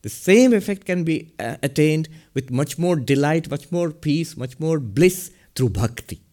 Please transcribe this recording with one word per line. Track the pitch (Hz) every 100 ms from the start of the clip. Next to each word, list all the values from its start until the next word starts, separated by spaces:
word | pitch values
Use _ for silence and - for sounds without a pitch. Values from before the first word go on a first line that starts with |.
The | 107
same | - - 208 254
effect | 220 196 196 -
can | 180 165
be, | 160 - -
uh, | 117 -
attained | 139 139 151 156 160 - _
with | 139 131
much | 123 147 -
more | 175 170
delight, | 120 135 143 165 165
much | 143 -
more | 175 175
peace, | 151 151 151 160 -
much | 127 -
more | 156 160
bliss | 117 98 180 185 - _ _ -
through | 127
bhakti. | 87 117 - - 80 _